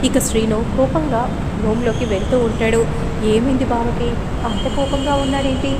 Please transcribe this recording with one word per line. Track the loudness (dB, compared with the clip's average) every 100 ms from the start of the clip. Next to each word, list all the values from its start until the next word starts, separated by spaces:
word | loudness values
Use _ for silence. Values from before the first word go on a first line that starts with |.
ఇక | 2 0
శ్రీను | 2 0 0 0 -2 0
కోపంగా | 0 0 0 0 -2 -2 -4 -2
రూమ్లోకి | 0 0 0 0 0
వెళ్తూ | -2 0 2
ఉంటాడు. | 2 0 2 2 2 0 -2 0 2
"ఏమైంది | 2 2 2 0
బావకి | 0 0 0 -2 -2 -4 -4
అంత | -2 -2 -2 0
కోపంగా | 0 0 0 0
ఉన్నాడేంటి? | 0 0 0 0 0 -2